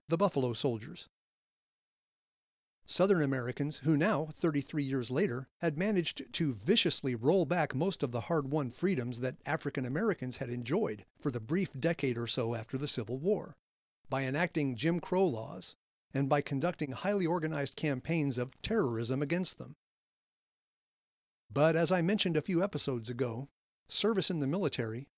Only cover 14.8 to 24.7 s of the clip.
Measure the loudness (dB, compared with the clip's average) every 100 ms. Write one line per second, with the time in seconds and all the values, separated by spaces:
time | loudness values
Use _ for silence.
14.8 | 0 0 0 2 2 0 -6 -10 -12 -16
15.8 | _ _ _ 0 2 2 2 0 -2 -2
16.8 | -6 -4 -2 0 2 0 -2 -2 -4 -2
17.8 | -2 0 0 0 2 0 -4 -6 -2 0
18.8 | 2 0 0 0 0 0 -2 -6 -12 -16
19.8 | _ _ _ _ _ _ _ _ _ _
20.8 | _ _ _ _ _ _ -4 4 4 6
21.8 | 4 4 4 2 2 0 2 0 0 -2
22.8 | -2 -4 -4 -2 -2 -4 -10 _ _ _
23.8 | -8 0 2 2 0 0 0 0 0